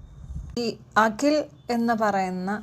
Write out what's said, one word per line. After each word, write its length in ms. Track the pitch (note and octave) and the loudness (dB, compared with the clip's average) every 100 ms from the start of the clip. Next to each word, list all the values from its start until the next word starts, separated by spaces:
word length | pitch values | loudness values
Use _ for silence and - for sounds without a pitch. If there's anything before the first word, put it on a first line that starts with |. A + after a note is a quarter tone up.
| - - - - - - | -20 -18 -12 -12 -8 -4
ഈ 40 | A#3 - - - A3 | -4 -6 -2 2 2
അഖിൽ 300 | G#3+ C#4+ D4+ - - - A#3+ | 4 2 2 0 -8 -4 0
എന്ന് 180 | A#3 A#3 | 2 2
പറയുന്ന 480 | A3 G3 F#3 F#3 F#3 G#3+ | 2 2 0 -2 -4 -6